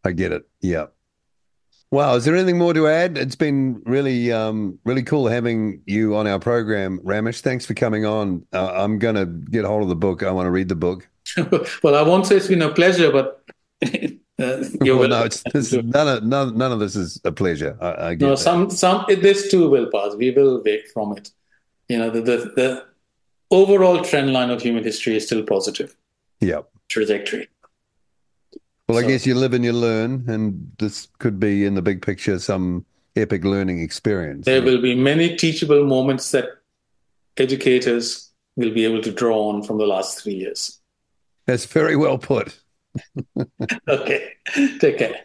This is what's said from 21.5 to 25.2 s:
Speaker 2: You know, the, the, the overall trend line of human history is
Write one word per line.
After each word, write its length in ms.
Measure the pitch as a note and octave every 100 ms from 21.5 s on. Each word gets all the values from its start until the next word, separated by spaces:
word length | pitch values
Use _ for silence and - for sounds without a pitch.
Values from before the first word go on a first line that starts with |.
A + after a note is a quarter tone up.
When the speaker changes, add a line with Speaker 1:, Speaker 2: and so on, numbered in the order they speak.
| _ _ _ _
Speaker 2:
You 100 | A#2+
know, 100 | A2+
the, 120 | A2+
the, 160 | A#2 A#2+ A#2
the 320 | - C3 B2+ - _ _ _ _ _ _
overall 540 | F#3 G3 G3+ F#3 F3
trend 280 | - D3 C#3
line 180 | C3 B2
of 120 | A#2+
human 220 | A#2+ A#2
history 320 | G#2+ G#2+ -
is 100 | A2